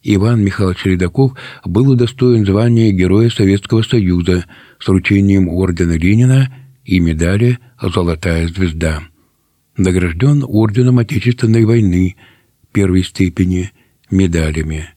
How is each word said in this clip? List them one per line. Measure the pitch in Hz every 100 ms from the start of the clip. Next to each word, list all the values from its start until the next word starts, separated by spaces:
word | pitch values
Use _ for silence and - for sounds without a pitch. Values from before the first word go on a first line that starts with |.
Иван | - 101 107 117
Михайлович | 101 92 95 90 98
Ледоков | 92 87 127 135 131 - - 90
был | 90 135
удостоен | 127 120 - 127 117 98
звания | 98 117 117 110
Героя | 95 92 98 117
Советского | - 98 98 - 113
Союза | 110 117 92 87 87 90 - - - _
с | -
вручением | 95 - 98 101 98 90
ордена | 87 90 85 87 82
Ленина | 87 110 127 131 131 - - _ -
и | 92
медали | 85 78 82 101 120 123 _ _
«Золотая | 104 92 87 80 87 82 85
звезда». | 87 90 80 78 78 82 _ _ _ _ _ _ -
Награжден | 92 90 90 82 135 147 131
орденом | 104 110 101 127 127
Отечественной | 117 - 123 117 113 113 110
войны | 117 101 90 92 - - _ _ _ _
первой | 104 98 92
степени, | 90 - 92 - 92 90 90 _ _ _ _
медалями. | 95 95 85 78 78 78 78 78